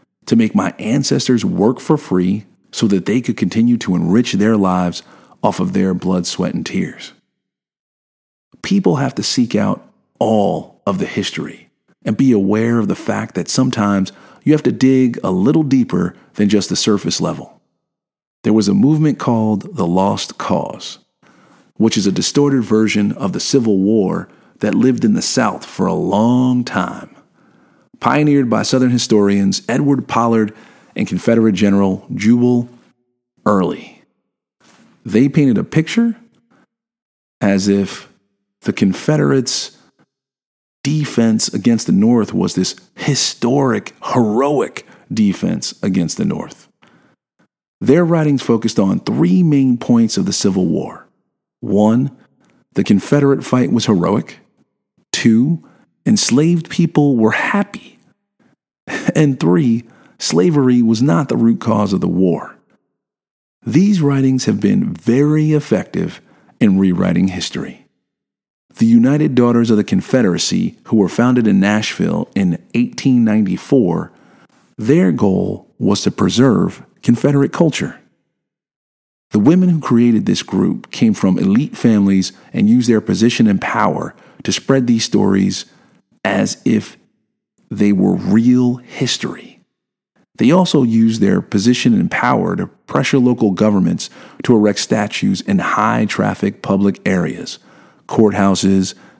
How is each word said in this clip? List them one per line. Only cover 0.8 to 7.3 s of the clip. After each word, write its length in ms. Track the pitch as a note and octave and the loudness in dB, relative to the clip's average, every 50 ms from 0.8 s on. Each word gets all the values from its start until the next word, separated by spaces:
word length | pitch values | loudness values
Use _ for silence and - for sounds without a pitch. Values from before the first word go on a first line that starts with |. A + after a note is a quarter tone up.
| - G#2+ A#2+ D3 C3 - D3 C3+ - - B2+ A2+ - | -6 -4 -2 -2 -2 0 -2 -2 0 0 0 0 0
work 340 | - F2+ F2 G2 A#2 B2+ - | -2 -2 0 0 0 0 -2
for 180 | - - D#3 | -2 -2 -2
free 480 | C#3+ - - G2 F#2 F2+ F#2 G2+ G#2+ - - _ _ _ _ - | -2 -2 -2 -2 0 0 0 -2 -4 -6 -12 _ _ _ _ -6
so 140 | - A#2 G#2 | -2 0 0
that 180 | G2 F#2 F2+ | 0 0 0
they 140 | - G#2 B2+ | -2 -2 -2
could 160 | B2 - A2+ | -2 -4 -4
continue 400 | - G#2 F2+ - A2+ A2+ A#2+ A#2+ A2+ | -2 -4 -2 0 0 2 2 2 0
to 160 | - - F2+ | 0 -2 -2
enrich 380 | F2 E2+ E2+ F#2 A#2+ A#2+ - - | -2 0 2 2 2 0 0 0
their 240 | F#2+ G#2 A2 A2+ | 0 0 2 2
lives 460 | G#2+ G2 F#2 F2+ F2+ F2+ F2 F2+ - - - - - - _ _ _ - | 2 2 0 0 0 -2 -2 -4 -8 -12 -18 -20 -20 -20 _ _ _ -4
off 180 | G#2 G2+ - | -2 -2 -2
of 120 | F#2+ F#2 F#2+ | -4 -4 -2
their 220 | G2 F#2+ F#2+ F#2 | -2 0 0 -2
blood, 320 | F2+ - F2+ F2+ F2+ F2 | -2 -2 -2 -2 -2 -4
sweat, 260 | - - - F2+ F2 - | -4 -6 -6 -6 -4 -6
and 140 | - - | -6 -8
tears. 460 | - - F#2+ - - - - - - - _ _ _ | -6 -6 -6 -6 -6 -8 -12 -18 -20 -20 _ _ _